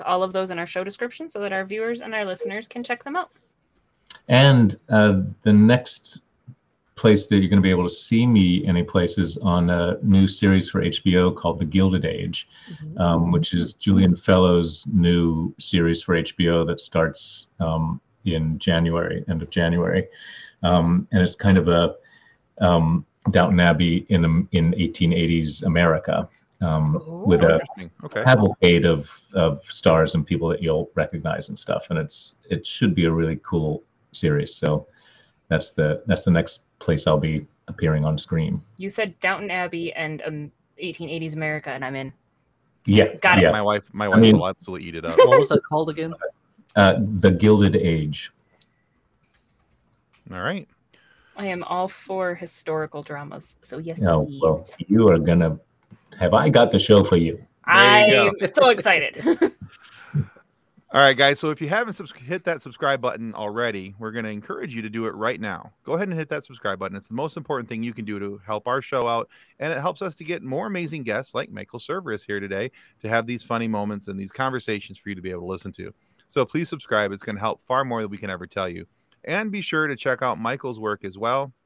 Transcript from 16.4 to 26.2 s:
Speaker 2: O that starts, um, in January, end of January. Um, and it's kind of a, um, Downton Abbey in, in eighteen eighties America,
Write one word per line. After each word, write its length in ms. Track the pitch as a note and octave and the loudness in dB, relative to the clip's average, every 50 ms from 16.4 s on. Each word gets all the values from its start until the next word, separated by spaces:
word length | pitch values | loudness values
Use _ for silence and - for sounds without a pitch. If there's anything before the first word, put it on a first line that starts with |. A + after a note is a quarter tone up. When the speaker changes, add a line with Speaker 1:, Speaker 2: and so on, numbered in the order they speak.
| E2+ E2+ | 0 2
Speaker 2:
O 140 | E2+ E2 E2 | 2 2 0
that 140 | E2 - - | -2 -4 -6
starts, 680 | - - - E2+ E2 D#2 - - - - - - - - _ - | -6 -4 0 0 0 0 -2 -6 -10 -8 -8 -10 -10 -12 _ -6
um, 400 | E2+ D#2+ D#2+ D#2+ D#2+ D#2+ E2 - - _ _ _ - | -4 -2 -2 -2 -2 -4 -4 -8 -12 _ _ _ -4
in 320 | F#2+ E2 D#2+ D#2 D#2 D#2 | -4 -2 -2 -2 -2 -4
January, 680 | D2 - F#2 E2+ E2 E2+ E2 E2+ E2+ E2+ E2+ E2+ E2 - | -2 -2 0 0 2 0 0 0 -2 -4 -4 -6 -6 -6
end 140 | - E2 D#2 - | -6 -6 -6 -6
of 60 | - | -4
January. 560 | - F2+ E2+ E2 E2+ F2 E2 - - F#2 - - - - - - - - - - _ _ - | -2 0 0 0 0 0 0 0 0 -2 -2 -4 -10 -20 -20 -20 -20 -20 -20 -20 _ _ 0
Um, 440 | F2 F2+ F2 E2 E2+ F2 F2+ - - | 2 2 4 4 2 2 0 0 0
and 100 | - F#2+ | 2 2
it's 140 | F2+ F2+ - | 2 2 0
kind 220 | - - G2+ F#2 F#2 | 0 2 4 4 4
of 80 | E2 | 4
a, 280 | F2 E2+ E2+ E2+ D#2+ - - _ _ _ _ _ _ _ _ _ _ _ - | 4 2 2 2 0 -2 -8 _ _ _ _ _ _ _ _ _ _ _ 0
um, 460 | G2+ F2+ F2 E2 D#2+ D#2+ E2+ E2 - _ _ _ - G#2+ | 2 4 4 4 4 2 0 -2 -4 _ _ _ -4 0
Downton 280 | - F#2+ F2 - F#2 F2 | 2 4 4 4 4 4
Abbey 460 | F2 F2 D#2+ D2+ F2 E2+ E2+ F#2 - - | 4 4 4 4 2 0 0 -2 0 0
in, 380 | G#2 E2+ E2 D#2+ D#2+ E2+ F#2+ - - | 0 2 2 2 2 0 0 0 0
in 200 | F2 D#2+ E2 F2 | 0 2 2 2
eighteen 340 | G2 F2 - - - F2+ E2 E2+ | 0 -2 -4 -2 0 0 2 2
eighties 500 | F2 E2+ E2 E2+ E2 D#2+ D2+ D2 - - | 2 0 0 0 0 0 -2 -4 -4 -2
America, 640 | F2+ D#2+ E2+ E2+ E2+ D#2+ D#2 - - D#2 - | 0 2 2 4 2 2 0 -2 -2 -2 -4